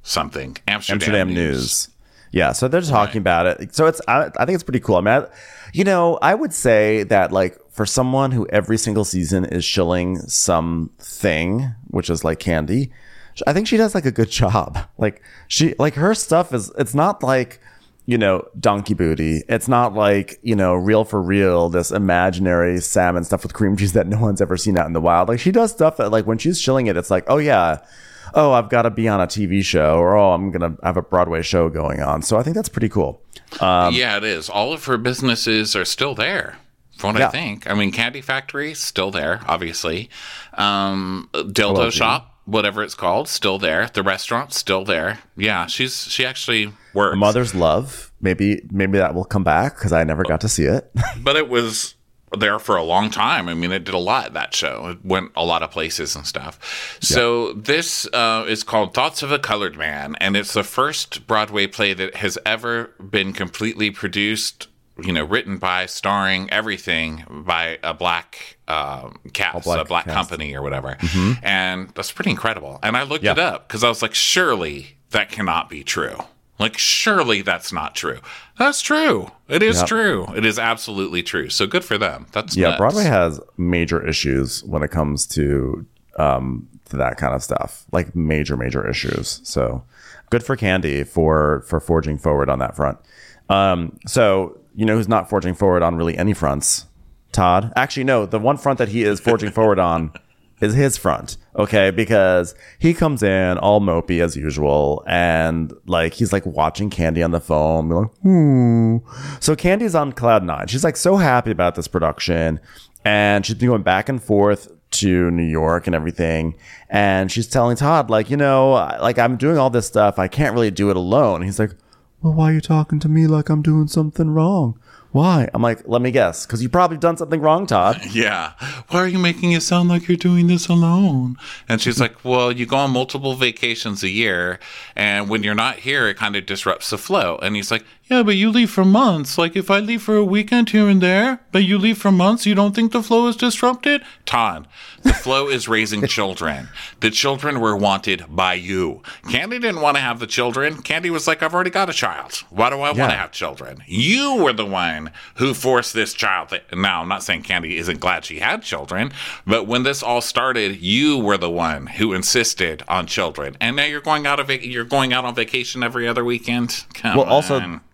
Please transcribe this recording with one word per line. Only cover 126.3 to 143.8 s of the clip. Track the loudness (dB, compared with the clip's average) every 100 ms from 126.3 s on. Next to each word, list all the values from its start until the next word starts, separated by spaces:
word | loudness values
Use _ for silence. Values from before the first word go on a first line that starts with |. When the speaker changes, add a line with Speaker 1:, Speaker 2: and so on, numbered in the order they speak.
| 0 -6
Speaker 2:
'cause | -4
you've | 0
probably | 2 2 2
done | 0 0
something | -2 2
wrong, | 4 2 2
Todd." | 4 4 2 -2
Speaker 1:
<laughs> |
Yeah. | 0 0 0 -6 -10 -12 -12 -2
"Why | 0
are | 2
you | 2
making | 0 0 0
it | 0
sound | 2 2 4
like | 2 2
you're | 0
doing | 4 4 4
this | 2 4
alone?" | 4 4 4 4 2 -2 -6 -14 -18 -4
And | -2
she's | 0 0
like, | -2 -2
"Well, | 0 2 2
you | 0
go | 0 2
on | 2
multiple | 0 -2 -4 -4
vacations | 0 0 0 -4 -4 -6 -4
a | -4
year, | 0 0 0 -2 -6 -14 -18 -14
and | -2 0 0 -2
when | -2
you're | 0
not | 0 -2 -4
here, | -4 0 -2
it | -2
kind | -4 -4
of | -6
disrupts | -4 -2 -4 -4
the | -8
flow." | -2 0 0 -2
And | -4 -4
he's | -4
like, | -6 -6 _ _
"Yeah, | 2
but | 4 4
you | 4
leave | 4 2
for | 4
months. | 6 6 4 2 -2 0
Like, | 0 -2
if | 0
I | 0
leave | 2 -4
for | 2 2
a |
weekend | 4 2 2 2 4
here | 4 6
and | 6
there, | 4 4 2 -2 _
but | 2
you | 2 4
leave | 2 2
for | 2
months, | 4 4 2 2
you |
don't | 2 2
think | 2 0
the | 0
flow | 2 2 2
is | 2
disrupted?" | -2 2 0 2